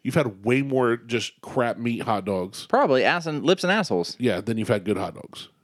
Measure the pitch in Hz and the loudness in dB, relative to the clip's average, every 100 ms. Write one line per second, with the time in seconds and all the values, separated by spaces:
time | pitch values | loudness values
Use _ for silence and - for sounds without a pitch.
0 | - 160 127 95 110 131 139 131 120 113 | -2 0 0 -2 2 2 2 2 2 2
1 | 117 117 - - - 135 117 104 117 113 | -2 -4 -4 -12 -6 0 0 0 -4 -4
2 | 110 104 95 95 92 - - 254 185 131 | -2 -2 0 -2 -4 -10 -2 2 4 4
3 | 120 170 165 147 135 185 180 214 180 90 | 4 2 -2 -2 2 2 2 0 0 -2
4 | - - 123 90 - 113 107 107 92 95 | -2 -2 0 0 -2 -2 0 0 0 -2
5 | 90 - - - - _ | -4 -8 -16 -18 -18 _